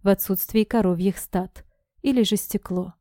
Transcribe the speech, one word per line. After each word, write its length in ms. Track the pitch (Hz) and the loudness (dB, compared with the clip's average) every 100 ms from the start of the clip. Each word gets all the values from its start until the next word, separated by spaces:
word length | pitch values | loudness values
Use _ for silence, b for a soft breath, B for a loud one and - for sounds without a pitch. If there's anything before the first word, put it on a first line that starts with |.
в 60 | 196 | 2
отсутствии 560 | 190 - 185 - 220 208 | 0 0 -4 0 0 2
коровьих 520 | 233 190 175 190 - | 2 2 2 0 -2
стад 480 | - 180 185 - - _ _ _ | -4 -4 -4 -14 -20 _ _ _
или 220 | 285 254 | 0 2
же 120 | 202 208 | 2 0
стекло. 580 | - 202 - 180 180 _ | -2 -6 -4 -6 -6 _